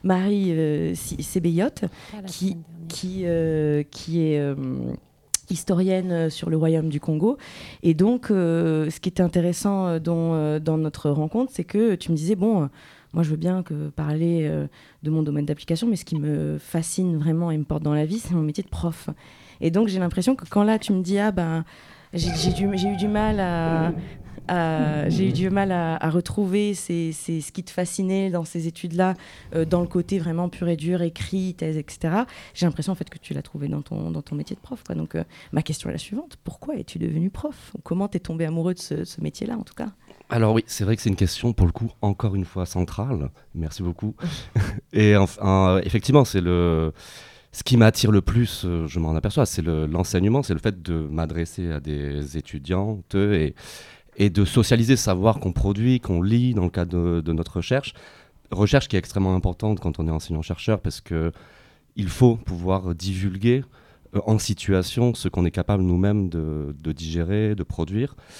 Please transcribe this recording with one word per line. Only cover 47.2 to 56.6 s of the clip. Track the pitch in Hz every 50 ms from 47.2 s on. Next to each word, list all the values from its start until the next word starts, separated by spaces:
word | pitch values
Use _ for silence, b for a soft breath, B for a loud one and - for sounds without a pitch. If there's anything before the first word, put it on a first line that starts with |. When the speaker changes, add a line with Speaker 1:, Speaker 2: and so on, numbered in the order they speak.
| B B B B B B
Speaker 3:
ce | - - -
qui | - 123 117
m'attire | 113 110 - - - 110
le | 104 101
plus, | 92 - - 117 120 107 - - -
euh, | 90 87 85 82 76
je | - 90
m'en | 80 78 80
aperçois, | 80 - 104 - 160 131
c'est | 98 - -
le, | 82 82 82 78 78
l'enseignement, | 76 78 90 92 - - 90 92 104 113 143
c'est | 139 - 95
le | 78
fait | - 110 98 90
de | 82 87 87
m'adresser | 80 78 73 76 78 82 78 76 82 82 82 - - 90 85
à | 78 73
des | 69 76 76 73 71 71 71 73 73 69 69 80
étudiantes | 73 - - 76 67 - 92 92 98 107 110 98 90 - -
et, | 98 98 104 104 85 78 73 - B B B B B B B B B B _ _ -
et | 101 104
de | 85 101 101
socialiser | 87 - 123 110 - 123 117 117 113 135
ce | 117 -
savoir | - 95 90 95 113 110 -
qu'on | - 95 87
produit, | - - 95 101 101 113 123 127 123
qu'on | - - 95 85 87
lit | 98 113 120 123 127 120
dans | 104